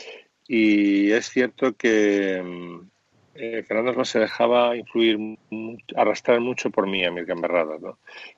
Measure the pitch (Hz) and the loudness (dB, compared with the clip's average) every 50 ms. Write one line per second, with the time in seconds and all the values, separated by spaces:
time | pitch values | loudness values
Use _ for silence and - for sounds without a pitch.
0 | - - - - - _ _ _ _ - 127 113 110 107 104 104 101 101 101 98 | -18 -18 -18 -20 -20 _ _ _ _ -2 0 2 4 4 4 4 4 4 4 4
1 | 101 104 110 117 - - - 131 123 117 - - 135 131 107 - - 117 110 107 | 4 4 2 2 0 -2 -2 0 0 -2 -2 -2 -2 -2 -2 0 0 2 2 4
2 | 104 101 101 101 98 95 95 92 90 90 90 87 87 87 85 85 90 98 _ _ | 4 4 2 2 0 0 -2 -4 -6 -8 -10 -10 -12 -12 -14 -16 -18 -20 _ _
3 | _ _ _ _ _ _ - - 113 113 113 110 - - 107 110 120 127 - 127 | _ _ _ _ _ _ -16 -12 -10 -8 -8 -8 -6 -4 -2 -2 0 -2 0 -2
4 | 131 - - 113 107 101 - - 117 117 120 120 120 120 120 117 104 - - 113 | -2 -2 0 0 0 0 0 0 2 2 4 4 2 2 0 -4 -6 -4 0 2
5 | 113 113 107 104 110 110 110 - _ - 110 110 113 113 117 117 - - - 123 | 4 4 4 2 -2 -6 -10 -14 _ -12 -12 -10 -10 -10 -12 -14 -16 -6 0 0
6 | 113 107 101 - - - 120 120 120 127 123 - - 101 - 110 95 95 98 95 | 2 2 0 0 2 2 2 2 2 -2 -4 -4 -4 -4 0 0 0 0 0 0
7 | 90 87 87 87 85 85 90 85 82 82 85 87 78 78 78 76 90 92 - _ | 0 0 -2 -2 -6 -6 -6 -4 -2 0 0 0 0 0 -4 -10 -12 -14 -16 _
8 | _ - - - - - - | _ -20 -20 -20 -20 -20 -20